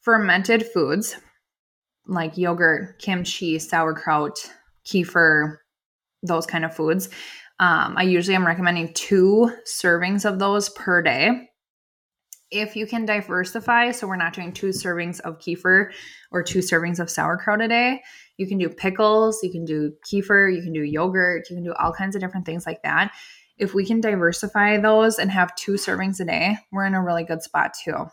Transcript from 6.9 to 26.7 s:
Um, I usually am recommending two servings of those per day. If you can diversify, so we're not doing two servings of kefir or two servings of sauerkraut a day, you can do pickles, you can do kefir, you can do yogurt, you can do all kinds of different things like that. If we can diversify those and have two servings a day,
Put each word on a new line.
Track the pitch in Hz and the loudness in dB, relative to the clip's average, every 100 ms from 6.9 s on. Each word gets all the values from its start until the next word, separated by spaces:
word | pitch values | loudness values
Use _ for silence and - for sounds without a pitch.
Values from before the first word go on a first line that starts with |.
| 185 185 - - - - _ | 0 -2 -14 -18 -20 -20 _
Um, | 180 160 - 180 | 2 2 0 0
I | |
usually | 185 175 180 | 2 2 2
am | 190 175 | 2 2
recommending | 170 175 175 165 | 2 0 0 -4
two | - - 196 185 208 240 233 - | -6 2 6 6 6 4 0 -10
servings | - 185 170 180 202 | -2 2 2 2 0
of | 208 190 | 0 0
those | 196 202 202 | 0 0 -2
per | - - 175 | -6 0 2
day. | 156 127 175 247 - _ _ _ _ _ _ _ _ - _ | 2 2 2 0 -4 _ _ _ _ _ _ _ _ -20 _
If | 202 208 214 | -6 -6 -6
you | 214 | -6
can | 233 | -4
diversify, | 220 208 196 180 180 233 208 233 240 | -2 -2 -2 -4 -4 -6 0 2 2
so | 240 202 | -2 -6
we're | 185 | -2
not | 170 | -4
doing | 175 175 | -4 -10
two | 185 196 | -6 -4
servings | 190 180 175 170 175 | -2 -4 -4 -4 -6
of | 170 156 | -10 -10
kefir | - 170 185 190 196 - - - _ | -8 -2 4 6 4 -6 -20 -20 _
or | 180 | -6
two | 175 185 | -2 -2
servings | 180 165 170 175 | 0 0 0 -4
of | 170 | -4
sauerkraut | - 156 180 - 214 | -2 -2 -2 0 0
a | 226 | 2
day, | 233 247 262 - - - - | 2 2 -2 -10 -20 -20 -8
you | 190 | -4
can | 196 | -2
do | 175 | -2
pickles, | - 190 185 214 214 220 214 | -2 -4 2 2 4 2 0
you | 180 | -6
can | 175 160 | -6 -6
do | 151 151 151 - | -4 -4 -6 -4
kefir, | 196 196 202 196 | -4 2 4 4
you | 180 | 0
can | 175 | -4
do | 160 | -6
yogurt, | 147 151 180 190 180 170 - | -4 -2 0 2 0 -2 -8
you | 175 | -10
can | |
do | 175 | -8
all | - 170 | -2 -2
kinds | 170 196 196 | -2 -6 -6
of | |
different | 185 185 175 | -6 -8 -8
things | 165 170 | -8 -8
like | 156 | -8
that. | - 151 202 - - - _ _ | -2 0 0 -4 -20 -20 _ _
If | 196 | -2
we | 196 | -2
can | 190 226 | 0 0
diversify | 220 196 170 170 202 214 208 208 | 0 2 0 0 -4 0 2 4
those | 214 220 220 220 | 4 6 4 2
and | 190 | 0
have | 190 175 - | 2 0 -2
two | - | -4
servings | 196 - 185 190 190 | -4 -2 -2 -2 -4
a | |
day, | 175 165 175 214 _ | -2 0 0 -2 _